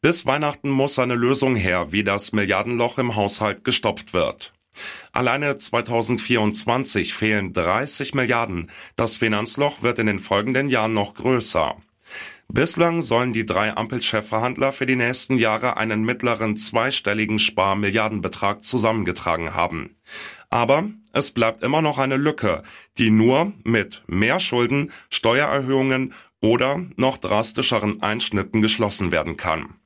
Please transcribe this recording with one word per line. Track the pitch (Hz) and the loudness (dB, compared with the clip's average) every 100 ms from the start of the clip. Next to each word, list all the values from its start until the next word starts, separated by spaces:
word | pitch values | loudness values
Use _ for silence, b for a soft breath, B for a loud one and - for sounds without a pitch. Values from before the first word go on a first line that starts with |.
Bis | 151 - - | 4 2 2
Weihnachten | 139 151 143 143 | 0 0 -2 -2
muss | 135 139 135 | 0 2 2
eine | 123 120 | 0 2
Lösung | 120 135 131 120 | 2 2 2 2
her, | 92 90 80 | 2 0 0
wie | 95 | 0
das | 101 101 - | 0 0 0
Milliardenloch | 107 98 98 110 120 120 - | 0 2 0 0 0 0 0
im | 123 107 | -2 0
Haushalt | 101 - 107 101 | 0 0 -2 -2
gestopft | - 127 110 98 - | -2 0 0 -4 -4
wird. | 90 71 - - _ _ B B B B | -2 -2 -4 -16 _ _ B B B B
Alleine | - 123 131 147 139 | -2 0 0 -2 -2
zweitausendvierundzwanzig | - 117 117 117 113 120 - 120 107 104 - 120 135 104 82 | -2 -2 0 -2 0 -2 0 2 2 0 0 0 0 0 -2
fehlen | - 107 107 98 | -2 0 0 -2
dreißig | 90 85 101 135 - 135 139 | -2 0 0 0 -4 -4 -2
Milliarden. | 127 120 113 87 82 B B - | 0 0 0 -4 -8 B B -4
Das | 113 - | -2 0
Finanzloch | 113 104 113 - 143 143 | 0 0 -2 0 -2 0
wird | 127 117 | -2 0
in | 107 | 0
den | 98 | 0
folgenden | - 98 107 131 139 | 0 0 0 -2 0
Jahren | 127 110 | 0 0
noch | 110 101 | 0 -2
größer. | - 123 127 104 - 76 - - _ B B B B B | -2 0 0 0 0 0 -4 -16 _ B B B B B
Bislang | - 160 - 170 165 | 0 2 2 2 2
sollen | 165 117 123 | 2 2 2
die | 113 107 | 0 0
drei | 90 107 - | 0 0 -2
Ampelchefverhandler | 110 123 - 110 107 110 120 127 135 | -4 -2 -2 -2 -2 -2 -2 0 -2
für | 135 131 | 0 0
die | 127 | 0
nächsten | 120 131 - 135 | 2 0 0 2
Jahre | 113 110 123 - | 2 2 -2 -2
einen | 110 107 | -2 0
mittleren | 110 123 123 110 110 107 | 0 0 -2 0 -2 -2
zweistelligen | - 117 123 143 - 104 107 107 | 0 0 0 -2 -2 -2 0 0
Sparmilliardenbetrag | 110 - 95 98 101 104 107 107 90 - 101 101 | 0 2 2 2 0 0 0 -2 -6 -2 -2 -2
zusammengetragen | - 127 110 110 90 85 - 82 82 | -4 0 2 0 -2 -2 -2 -2 -2
haben. | 82 85 82 62 _ B B B B B | -2 -2 -2 -10 _ B B B B B
Aber | 120 117 143 202 - _ | 0 4 2 2 -8 _
es | - - | -2 -2
bleibt | - 113 113 | 0 0 0
immer | 160 151 | 0 2
noch | 156 139 | 0 0
eine | 131 135 | 0 0
Lücke, | 147 151 110 82 B B B - | 0 0 -2 -2 B B B 0
die | 113 | 4
nur | 110 113 131 190 208 | 6 6 4 2 -2
mit | - 113 92 - - | 0 0 0 -8 -6
mehr | 90 110 165 | 0 2 2
Schulden, | - 123 120 139 147 B B | 0 2 2 0 -2 B B
Steuererhöhungen | - 113 123 147 139 131 135 135 131 131 B B _ | -2 2 2 2 0 0 0 2 0 -2 B B _
oder | 107 117 131 143 175 - | 2 4 2 -2 -6 0
noch | 131 131 | 0 0
drastischeren | - 104 113 - 131 113 104 104 | 0 0 0 -2 0 0 0 -2
Einschnitten | 101 110 - 104 95 110 | -2 -2 -2 -2 -2 2
geschlossen | 107 110 107 - 92 | 2 2 0 0 0
werden | 78 78 80 | 0 -2 -4
kann. | 90 80 - - | -4 -4 -6 -16